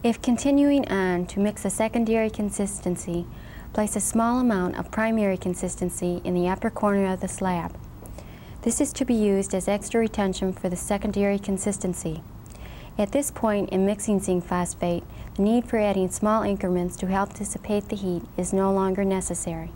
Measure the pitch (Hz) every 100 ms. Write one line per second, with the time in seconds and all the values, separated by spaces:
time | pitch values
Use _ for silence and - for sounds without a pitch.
0 | 233 220 - 233 285 285 285 285 - 196
1 | 185 175 180 202 202 208 196 - 220 240
2 | 220 226 220 220 208 - 202 - 180 175
3 | - 170 175 - - - - - 214 214
4 | 190 226 226 247 247 196 180 - - -
5 | 226 226 202 185 180 175 185 - 180 -
6 | 180 175 - 180 175 190 226 - 208 202
7 | 190 185 190 - 190 175 170 - - -
8 | - - - - - - 233 - 285 -
9 | 254 226 208 196 196 190 180 202 - 233
10 | 220 - 196 185 190 185 185 175 - 202
11 | 208 202 202 202 202 190 208 202 185 175
12 | 160 160 - - - - - - - -
13 | 202 277 285 - 220 202 190 190 196 214
14 | - 202 190 180 - 180 175 - 175 175
15 | - - - - 202 240 240 226 208 190
16 | 185 - 214 220 208 196 185 180 175 -
17 | 185 190 196 - 202 - - 208 202 202
18 | 190 175 - - 180 190 190 196 190 190
19 | 196 190 - 175 - 165 165